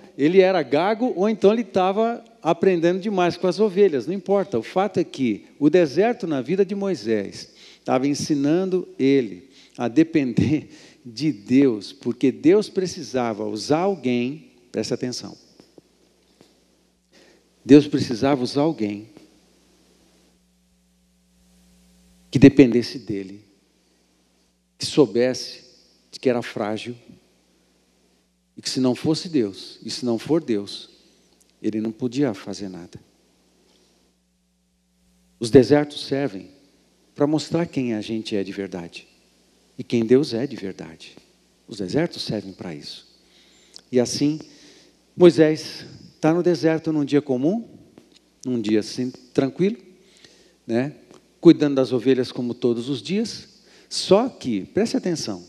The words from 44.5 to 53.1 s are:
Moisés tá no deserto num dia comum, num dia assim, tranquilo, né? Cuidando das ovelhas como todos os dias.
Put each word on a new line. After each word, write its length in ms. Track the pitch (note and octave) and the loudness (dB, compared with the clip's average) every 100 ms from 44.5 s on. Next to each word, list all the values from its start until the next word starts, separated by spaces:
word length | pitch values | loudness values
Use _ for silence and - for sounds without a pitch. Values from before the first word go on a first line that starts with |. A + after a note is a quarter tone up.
| - - - _ _ _ - | -20 -20 -20 _ _ _ 6
Moisés 720 | F3 D#3 D#3 D#3 - - - - - _ | 6 8 4 2 -8 -16 -18 -20 -20 _
tá 120 | D#3 | 0
no 100 | E3+ | 2
deserto 500 | F3 D#3 D#3+ D#3+ D#3+ | 2 2 2 0 -2
num 120 | D#3 | -2
dia 180 | C#3+ C#3+ | 0 0
comum, 460 | C#3 B2 D3 A3+ - - - - _ _ _ _ | 0 0 0 -2 -6 -20 -20 -20 _ _ _ _
num 160 | B2+ A#2+ | -6 -4
dia 200 | G#2 G#2+ | 0 0
assim, 300 | G2+ - B2+ - - | 0 -6 -8 -8 -4
tranquilo, 460 | - C3+ D3 F#3+ A#3 - - _ _ - _ _ _ - | -2 -2 0 -2 -2 -14 -20 _ _ -20 _ _ _ -4
né? 280 | A#2 C#3+ - - - _ _ | -2 -2 -8 -20 -20 _ _
Cuidando 340 | E3+ D3+ D3 | 6 6 2
das 180 | C3+ B2 | 0 0
ovelhas 380 | B2 A#2+ B2+ A#2+ | 0 2 2 0
como 240 | - B2 | -6 -6
todos 340 | A#2 B2 A#2 A#2+ | -2 -2 -2 -4
os 140 | C3 | -8
dias. 460 | A2+ | -4